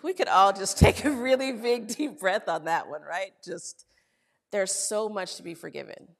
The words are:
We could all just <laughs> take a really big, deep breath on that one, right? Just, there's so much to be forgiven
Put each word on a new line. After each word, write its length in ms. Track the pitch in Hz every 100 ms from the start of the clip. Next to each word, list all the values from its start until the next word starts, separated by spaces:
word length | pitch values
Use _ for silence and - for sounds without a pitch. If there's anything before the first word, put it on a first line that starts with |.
We 120 | 320
could 140 | 370 269
all 240 | 185 196
just 260 | 196 190 -
<laughs> 0 |
take 260 | 214 -
a 60 | 277
really 420 | 262 254 262 269
big, 360 | 226 240 240 214
deep 320 | - 294 -
breath 280 | 190 208 190
on 160 | 165
that 240 | 160 165 -
one, 140 | 147
right? 300 | 147 170 196 _
Just, 400 | 175 175 - - _ _ _ _ _ _ _
there's 200 | 202 190
so 360 | - - 214 220
much 280 | 208 185 -
to 60 |
be 120 | 175
forgiven 640 | 165 - 143 139 - - _